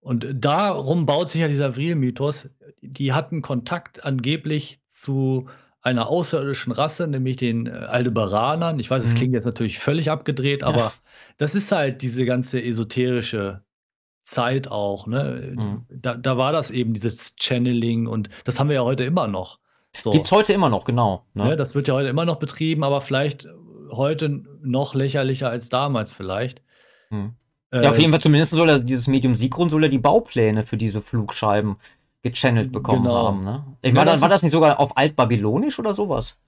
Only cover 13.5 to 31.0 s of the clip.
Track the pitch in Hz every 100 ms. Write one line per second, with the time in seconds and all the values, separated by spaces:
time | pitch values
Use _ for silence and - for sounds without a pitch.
13.5 | 98 _ _ _ _ _ _ - - 120
14.5 | 135 - 104 101 101 98 123 139 123 -
15.5 | 120 107 104 120 131 123 117 127 127 131
16.5 | 156 139 127 117 110 113 110 - _ -
17.5 | 123 123 120 117 117 113 113 101 - -
18.5 | 127 139 143 120 135 131 175 120 95 90
19.5 | - _ _ _ - - 104 - 196 214
20.5 | 202 165 104 - 123 113 92 _ - 110
21.5 | 156 139 143 139 131 135 131 170 156 151
22.5 | - 160 160 143 139 135 131 147 139 -
23.5 | 82 - - - 117 139 156 156 139 -
24.5 | - 139 127 139 139 135 139 131 135 135
25.5 | 120 117 123 143 127 107 - 95 95 127
26.5 | 131 _ _ _ _ _ 107 101 117 _
27.5 | _ _ 127 131 143 160 156 156 147 156
28.5 | 160 165 147 120 127 120 135 127 117 127
29.5 | 127 175 156 156 135 120 214 233 - 110
30.5 | 107 107 110 113 104